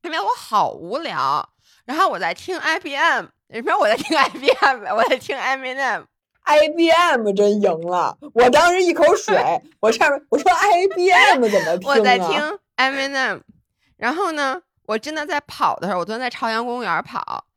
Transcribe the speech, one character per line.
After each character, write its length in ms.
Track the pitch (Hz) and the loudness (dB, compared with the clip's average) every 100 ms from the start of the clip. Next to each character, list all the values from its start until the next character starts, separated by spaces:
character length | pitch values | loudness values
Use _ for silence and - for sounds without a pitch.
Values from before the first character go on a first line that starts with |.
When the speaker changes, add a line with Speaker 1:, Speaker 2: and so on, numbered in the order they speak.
Speaker 1:
因 80 | 349 | 0
为 100 | 320 | 0
我 80 | 403 494 | 0 -2
好 340 | - 214 160 | 0 2 2
无 280 | 71 170 247 | -2 -6 -6
聊， 500 | 320 165 135 143 - _ _ _ | -6 -2 0 0 -2 _ _ _
然 120 | - 294 | -8 0
后 120 | 370 | 0
我 100 | 196 | 0
在 160 | 175 | -4
听 240 | 180 - 349 | -6 -8 -6
I 200 | 302 330 | -2 -4
B 160 | 339 | -4
M， 320 | 277 330 262 175 _ _ | 0 2 0 -4 _ _
什 120 | 220 | -10
么 140 | 240 381 | -2 0
我 80 | 277 | 2
在 100 | 220 | 0
听 200 | - 320 | 0 0
I 120 | 254 | 0
B 180 | - 277 | 0 0
M， 360 | 523 285 254 196 208 | 2 2 0 -4 -2
我 60 | |
在 120 | 254 262 | 0 -2
听 200 | - 277 | -4 -8
Eminem。 680 | 220 269 262 262 269 196 - _ _ _ | -4 -4 -6 -4 -4 -4 -10 _ _ _
Speaker 2:
I 260 | - 302 311 | 2 4 4
B 220 | 320 330 | 2 4
M 420 | 320 349 262 214 | 4 4 2 0
真 280 | 196 208 208 | 2 2 4
赢 200 | 202 165 | 0 -2
了， 360 | 170 180 151 - 294 | -2 -2 -2 -4 -6
我 160 | - 247 | 2 4
当 220 | 277 339 | 6 4
时 100 | 359 | 4
一 120 | 359 | 0
口 220 | - 294 415 | 4 4 2
水， 200 | - - - 170 | 0 0 0 -2
Speaker 1:
<laughs> 220 | - _ | -6 _
Speaker 2:
我 100 | - | -2
上 180 | 233 320 | 2 0
面， 140 | 277 _ | 0 _
我 80 | 285 | 0
说 140 | 359 | 2
“I 340 | 359 392 349 381 | 2 4 2 2
B 160 | 359 359 | 0 2
M 380 | 359 - 277 226 | 4 4 4 2
怎 120 | 202 | 0
么 140 | 160 175 | 0 -4
听 140 | 196 | 0
啊？” 40 | 277 | 2
Speaker 1:
我 20 | |
在 160 | 208 247 | 2 2
听 400 | 175 151 302 403 _ - | 0 -4 -4 -8 _ -4
Eminem。 640 | 262 277 269 277 254 185 _ _ _ _ _ _ | -2 -2 -6 -4 -6 -6 _ _ _ _ _ _
然 180 | 220 | -6
后 160 | 311 381 | -4 -4
呢， 300 | 311 269 262 _ _ - | -4 -6 -6 _ _ -8
我 100 | 220 | -8
真 160 | 277 | -6
的 140 | 311 302 | -10 -6
在 140 | 294 | -8
跑 340 | - - - - | -8 -4 -4 -4
的 120 | 180 | -6
时 40 | |
候， 60 | 180 | -6
我 40 | |
昨 80 | 175 | -6
天 80 | 220 | -6
在 100 | 254 | -8
朝 180 | - 233 | -6 -6
阳 160 | 220 | -4
公 180 | 240 240 | -6 -8
园 200 | 214 165 | -4 -6
跑 420 | 208 240 - - - | -6 -10 -10 -12 -12